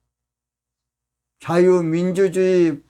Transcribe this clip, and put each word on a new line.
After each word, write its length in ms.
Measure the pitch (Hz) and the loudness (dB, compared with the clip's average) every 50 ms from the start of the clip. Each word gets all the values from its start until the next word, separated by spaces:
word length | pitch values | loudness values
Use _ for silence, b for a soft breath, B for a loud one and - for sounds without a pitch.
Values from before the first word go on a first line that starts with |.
| _ _ _ _ _ _ _ _ _ _ _ _ _ _ _ _ _ _ _ _ _ _ _ _ _ _ _ _ | _ _ _ _ _ _ _ _ _ _ _ _ _ _ _ _ _ _ _ _ _ _ _ _ _ _ _ _
자유민주주의 1400 | - - 170 175 180 185 185 180 170 160 160 170 180 185 180 180 196 190 165 185 185 185 185 180 170 165 143 143 - _ | -10 -4 0 2 2 4 2 2 0 -2 -2 -2 -2 -2 -2 0 -2 -2 0 0 0 0 2 2 0 0 -2 -4 -10 _